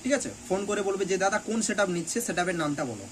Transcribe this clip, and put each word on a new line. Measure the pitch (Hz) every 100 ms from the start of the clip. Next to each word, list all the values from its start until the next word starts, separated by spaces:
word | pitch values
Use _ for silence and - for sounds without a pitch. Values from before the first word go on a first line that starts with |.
ঠিক | 254
আছে, | 277 127 101 -
ফোন | 185 202
করে | 202
বলবে | 196 196 180
যে, | 190
"দাদা, | 190 208
কোন | 202 226
সেটআপ | 220 208 202
নিচ্ছে, | 175 165 -
সেটআপের | - 170 180 175
নামটা | 151 147 139
বলো।" | 107 98